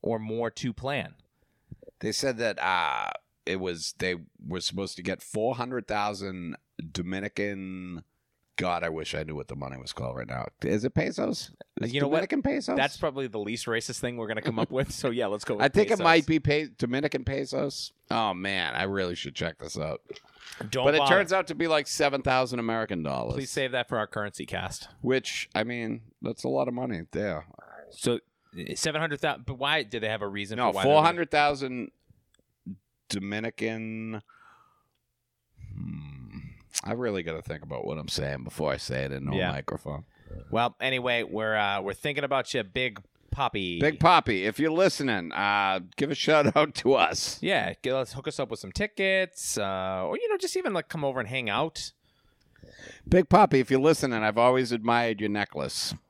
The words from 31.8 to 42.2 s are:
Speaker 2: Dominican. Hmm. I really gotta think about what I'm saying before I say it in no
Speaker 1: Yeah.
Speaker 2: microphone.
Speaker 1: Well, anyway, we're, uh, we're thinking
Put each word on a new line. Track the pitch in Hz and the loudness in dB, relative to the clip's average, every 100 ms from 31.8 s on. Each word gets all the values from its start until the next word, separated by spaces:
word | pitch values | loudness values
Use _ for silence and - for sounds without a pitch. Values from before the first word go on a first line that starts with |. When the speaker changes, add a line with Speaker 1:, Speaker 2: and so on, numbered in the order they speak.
| 113 _ _ _ _ _ _ _ - 95 _ _ _ | -8 _ _ _ _ _ _ _ -16 -16 _ _ _
Speaker 2:
Dominican. | 101 98 104 113 - 113 113 110 110 110 110 - - - - _ _ _ _ _ _ _ _ _ _ 87 | -6 -4 -4 -4 -4 -4 -4 -6 -8 -8 -10 -12 -20 -20 -20 _ _ _ _ _ _ _ _ _ _ -14
Hmm. | 98 87 78 147 139 120 98 - - _ - | -10 -8 -8 -10 -14 -14 -14 -14 -18 _ -6
I | - | -4
really | 113 123 101 | -4 -2 -2
gotta | 82 80 | -4 -6
think | - 78 | -8 -10
about | 76 69 | -8 -8
what | 50 76 | -6 -6
I'm | 76 | -4
saying | - 69 69 | -4 -2 -4
before | 64 - 76 | -8 -4 -2
I | 69 | -2
say | - 64 | -4 -4
it | 67 | -4
in | 67 69 | -4 -2
no | |
Speaker 1:
Yeah. | 92 90 | 0 0
Speaker 2:
microphone. | 71 69 - - 73 - _ - - - | -2 -6 -8 -8 -10 -12 _ -16 -16 -4
Speaker 1:
Well, | 110 120 - | 0 0 0
anyway, | 131 131 123 120 | -2 0 2 0
we're, | 110 104 110 110 | 0 -2 0 2
uh, | 101 101 | 2 0
we're | 95 | -2
thinking | 95 151 147 | -4 -4 -2